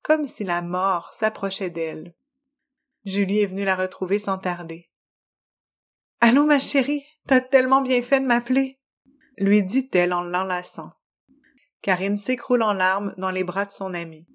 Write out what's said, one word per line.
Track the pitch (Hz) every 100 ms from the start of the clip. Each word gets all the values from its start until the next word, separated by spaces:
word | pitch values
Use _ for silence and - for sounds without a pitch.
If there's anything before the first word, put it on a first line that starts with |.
comme | - 311 285
si | -
la | 190 175
mort | 175 180 196 175 -
s'approchait | - 214 214 202 - 185
d'elle. | 165 160 156 165 _ _ _ _ _ _ _ _ _
Julie | 202 190 190 208
est | 196
venue | 190
la | 196 185
retrouver | 185 - 180 208
sans | 202 190
tarder. « | 185 175 165 165 _ _ _ _ _ _ _ _ _ _ _ _ _ -
Allô, | 233 262 302
ma | 285
chérie, | 269 277 262 294 - _ -
t'as | 262
tellement | 254 262 254 269
bien | 254 247
fait | 240 269
de | 269
m'appeler », | 240 240 262 269 - _ _ _ _ _ -
lui | 196 208
dit-elle | 185 247 262 180 175
en | 180
l'enlaçant. | 175 180 190 180 180 - 156 _ _ _ _ _ _ _ _ _
Karine | 208 175 196 202
s'écroule | - 254 - 247
en | 220
larmes | 190 185 190 202 196
dans | 190
les | 185
bras | 180 185 202
de |
son | - 190
amie. | 175 165 156 170